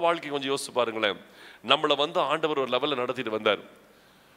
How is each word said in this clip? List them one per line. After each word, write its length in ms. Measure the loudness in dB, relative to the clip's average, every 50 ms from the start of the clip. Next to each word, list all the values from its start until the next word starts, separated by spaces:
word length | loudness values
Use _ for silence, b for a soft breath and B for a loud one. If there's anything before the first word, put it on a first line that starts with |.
| 4
வாழ்க்கை 260 | 2 0 0 -2 -6 -6
கொஞ்சம் 180 | -4 -2 -2 -2
யோசிச்சு 200 | -2 -4 -4 -2 0
பாருங்களேன். 400 | 0 0 0 0 0 0 0 -2 -8 B B B B B B B 0 2 2
நம்மளை 240 | 4 4 2 2 2 0
வந்து 180 | 0 0 0 0 0
ஆண்டவர் 320 | 0 0 0 0 0 0 0
ஒரு 80 | 0 0 0
லெவல்ல 220 | 0 0 0 0
நடத்திட்டு 340 | -2 -2 -4 -4 -4 -2 -2 0
வந்தார், 240 | 2 2 2 2 0 -8 -20 -20 -20 b b b b b b b b b b